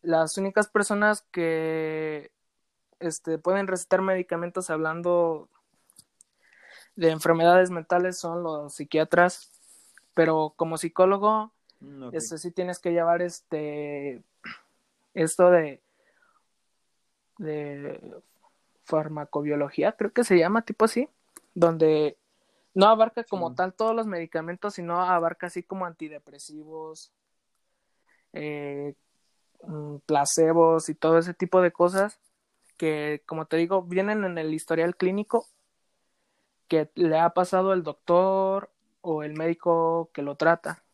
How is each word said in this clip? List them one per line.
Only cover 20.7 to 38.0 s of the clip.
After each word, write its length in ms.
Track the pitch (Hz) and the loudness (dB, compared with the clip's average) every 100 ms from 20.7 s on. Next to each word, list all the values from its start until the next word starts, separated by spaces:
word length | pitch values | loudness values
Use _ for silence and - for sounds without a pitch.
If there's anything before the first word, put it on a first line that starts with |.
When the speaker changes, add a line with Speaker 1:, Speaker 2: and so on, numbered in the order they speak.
| - | 0
Speaker 1:
así, 240 | 220 233 285 _ _ - _ | 2 2 -6 _ _ -20 _
donde 640 | 180 170 165 160 156 151 - _ _ _ _ _ | 2 2 4 4 4 0 -4 _ _ _ _ _
no 100 | 190 202 | 4 6
abarca 380 | 220 226 - | 6 4 0
como 240 | 233 196 170 | -6 -6 -4
Speaker 2:
Sí. 80 | 127 | -4
Speaker 1:
tal 160 | 185 | -4
todos 240 | - 226 226 | -2 -2 -2
los 100 | 220 | -4
medicamentos, 680 | 180 165 165 165 180 208 | -6 -6 -6 -6 -8 -8
sino 260 | 202 170 175 | -8 -6 -2
abarca 460 | 180 180 165 170 180 | 0 2 0 -4 -10
así 160 | 180 | -10
como 240 | - 190 180 | -10 -8 -8
antidepresivos, 1300 | 165 156 147 - 143 - 151 151 160 156 156 - _ _ _ _ _ _ _ _ _ _ _ _ | -10 -16 -16 -20 -20 -20 -20 -16 -16 -16 -18 -20 _ _ _ _ _ _ _ _ _ _ _ _
eh, 600 | - 151 147 143 143 143 139 _ _ _ _ _ _ - | -12 -10 -10 -10 -10 -12 -14 _ _ _ _ _ _ -14
mm, 300 | 151 147 143 | -12 -12 -14
placebos 840 | - 147 143 - 160 165 165 160 156 | -2 0 0 2 4 6 4 4 -2
y 40 | |
todo 220 | 156 160 165 | -4 2 2
ese 160 | 170 | 2
tipo 300 | 170 180 185 | -6 2 4
de 100 | 180 | 2
cosas 460 | - 175 190 208 - _ _ _ _ _ _ | 2 2 2 -2 -4 _ _ _ _ _ _
que, 460 | 160 151 151 151 | -4 -2 -4 -6
como 220 | - 156 156 | -8 -10 -2
te 100 | 165 | 0
digo, 260 | 170 196 | 2 0
vienen 400 | 175 180 202 214 | 0 -2 0 -2
en 120 | 190 170 | -4 -4
el 160 | 156 | -6
historial 440 | 160 - 165 170 - | -6 -2 0 0 0
clínico 520 | 185 196 214 226 - _ _ _ _ _ _ _ _ _ _ _ _ | -2 0 -2 -4 -4 _ _ _ _ _ _ _ _ _ _ _ _
que 220 | 160 151 | -2 -2
le 240 | - 170 156 | -2 0 2
ha 120 | 170 | 2
pasado 420 | 180 180 185 190 | 2 0 0 0
el 100 | 185 | 0
doctor 880 | 156 143 | -4 -12